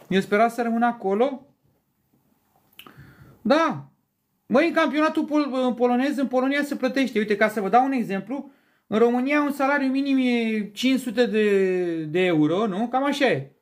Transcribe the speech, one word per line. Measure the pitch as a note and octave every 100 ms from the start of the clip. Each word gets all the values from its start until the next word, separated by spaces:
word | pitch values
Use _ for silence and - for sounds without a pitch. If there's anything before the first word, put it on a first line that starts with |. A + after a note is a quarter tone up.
| -
Eu | F#3
spera | F#3+ G#3 A#3
să | A#3
rămână | A#3 A#3 A#3+
acolo. | A#3 G3 G#3 C#4 C4+ - _ _ _ _ _ _ _ _ _ _ _ _ - - - - - - -
Da. | G#3+ D4+ D#4+ D3 - _ _ _ _ _ -
Măi, | A#3 E4
în |
campionatul | D#4+ D4+ C#4+ D#4 D#4
pol-, | D4+ D4 C#4 B3+ B3+
în |
polonez, | A3+ B3 B3 C#4 C#4
în | C4
Polonia | B3+ C4 C#4+
se | C#4+ A3+
plătește. | B3+ C4+ B3 G#3
Uite, | G#3+ G#3
ca | A3
să | G#3+
vă | F#3+
dau | A#3
un | C4+
exemplu, | C4 F3+ G3 G3 C#4 C#4 _ _ _ _
în | G#3+
România | A#3 B3 C4 D4
un | C#4+
salariu | C#4+ C4+ C#4+ C4+
minim | C4+ C#4 C4+
e | B3+ A#3+ A3+ A3 G3+
cinci | - B3+ C4
sute | B3+ G#3 A#3
de, | G#3+ G#3 G3 F#3+ F#3 F3 E3
de | D#3 F3
euro, | F#3 D#3+ D3+ F3+ A3
nu? | F#3 A#3
Cam | B3+
așa | C#4 C#4 B3+
e, | C#3+ C3+ _